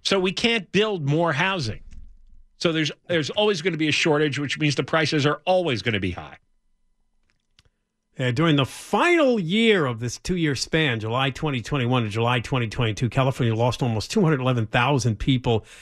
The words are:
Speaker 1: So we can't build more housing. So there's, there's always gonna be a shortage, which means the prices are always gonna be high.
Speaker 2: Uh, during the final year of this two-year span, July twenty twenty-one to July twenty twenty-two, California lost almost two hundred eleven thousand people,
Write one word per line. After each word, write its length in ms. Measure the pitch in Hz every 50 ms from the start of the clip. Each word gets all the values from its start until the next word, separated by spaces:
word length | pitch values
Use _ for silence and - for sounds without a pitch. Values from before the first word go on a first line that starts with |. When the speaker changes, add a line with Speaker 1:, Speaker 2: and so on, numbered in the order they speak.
| _
Speaker 1:
So 160 | - 196 196
we 100 | 185 196
can't 400 | 185 - - 233 233 226 175 _
build 340 | - 185 208 220 208 180 147
more 280 | 139 147 160 170 165 147
housing. 480 | 135 175 190 196 185 139 110 104 - - - - - - - - - - - - - - _ _ _
So 120 | - 175 160
there's, 200 | 160 156 139 - _ _ _
there's 220 | 175 165 147 -
always 320 | - 208 208 214 208 160 151
gonna 140 | 185 170
be 120 | 156 156 151
a 40 | 147
shortage, 460 | - - 170 151 147 156 151 131 135
which 180 | 147 131 - 151
means 160 | 151 147 143
the 80 | - 151
prices 420 | - - 160 160 139 - 156 131
are 160 | 147 147 - _
always 380 | - 185 185 180 165 127 101 -
gonna 160 | 120 110 101
be 140 | 95 92 85
high. 260 | 82 78 71 - - _ _ _ _ _ _ _ _ _ _ _ _ _ _ _ _ _ _ _ _ _ _ _ _ _ _ _ _ _ _ _ _ _ _ _
Speaker 2:
Uh, 140 | - 135 123
during 240 | 120 120 160 170 151
the 100 | 143 135
final 760 | - - - - - - 208 294 349 349 339 302 262 247 226
year 440 | 180 156 185 220 233 226 214 190 151
of 140 | 127 120 110
this 200 | 120 120 - -
two-year 360 | _ - 180 180 165 151 139
span, 460 | 113 - - - 160 160 147 120 113
July 300 | 107 110 113 127 135 139
twenty 300 | 127 - - 156 139 123
twenty-one 440 | 107 - - 143 123 117 131 127 117
to 40 | 107
July 320 | 98 113 117 117 123 123
twenty 280 | 117 - 143 127 120 110
twenty-two, 420 | - - 123 110 107 - 127 113
California 440 | - 135 131 135 131 - 131 117 113
lost 280 | 110 117 123 113 - 143
almost 280 | 123 113 107 - -
two 120 | - 220 196
hundred 180 | 160 160 131
eleven 260 | 127 127 127 120 110
thousand 520 | - - 131 120 135 147 135 110 120 107 -
people, 480 | - - 135 123 - 131 117 107 - - - -